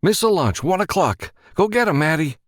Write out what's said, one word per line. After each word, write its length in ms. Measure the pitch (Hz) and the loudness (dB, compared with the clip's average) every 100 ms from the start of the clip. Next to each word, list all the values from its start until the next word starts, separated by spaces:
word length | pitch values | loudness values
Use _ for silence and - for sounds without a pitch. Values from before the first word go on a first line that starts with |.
Missile 320 | 175 208 226 | 0 0 0
launch, 280 | 196 127 92 | 2 0 -2
one 200 | 147 190 | -2 -2
o'clock! 500 | 208 - 151 98 - _ _ | 0 0 0 -2 -10 _ _
Go 120 | - 208 | 0 0
get 200 | 220 240 | 2 0
em, 100 | 143 | 2
Maddie 380 | 151 160 156 123 | 0 0 -2 -6